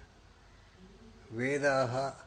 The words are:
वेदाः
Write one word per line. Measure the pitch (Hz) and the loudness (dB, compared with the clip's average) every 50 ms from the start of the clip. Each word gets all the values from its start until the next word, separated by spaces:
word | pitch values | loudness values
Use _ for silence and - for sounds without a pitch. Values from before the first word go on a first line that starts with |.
| - - - - - - - - - - - - - - - - - - - - - - - - - - | -20 -20 -20 -20 -20 -20 -20 -20 -20 -20 -20 -20 -20 -20 -20 -20 -20 -20 -20 -20 -20 -20 -20 -20 -16 -10
वेदाः | 110 113 123 135 143 143 139 143 135 135 131 117 123 131 139 - - - - | -4 -2 0 0 0 2 2 4 4 4 2 2 0 0 -2 -2 -6 -10 -16